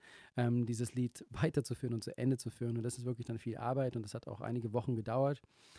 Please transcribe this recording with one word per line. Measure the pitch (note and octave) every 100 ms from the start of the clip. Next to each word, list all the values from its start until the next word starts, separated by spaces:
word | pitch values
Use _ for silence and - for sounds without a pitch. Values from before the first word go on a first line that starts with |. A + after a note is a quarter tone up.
| - - - -
ähm, | A#2+ A#2+ A#2+
dieses | A2+ A#2
Lied | B2+ B2 - -
weiterzuführen | - D#3 D3 - A#2+ A#2
und | A#2
zu | - -
Ende | B2 B2+
zu | A#2
führen. | - A#2+ A#2
Und |
das | A#2 A#2+
ist | A#2+
wirklich | A#2 B2
dann | A2+
viel | - A2
Arbeit | A#2 C3 C3 A#2+
und |
das | G#2
hat | A#2+ -
auch | B2
einige | - A#2+ A2+
Wochen | A2+ A#2 A#2
gedauert. | G#2+ B2 C#3 C#3+ - _ -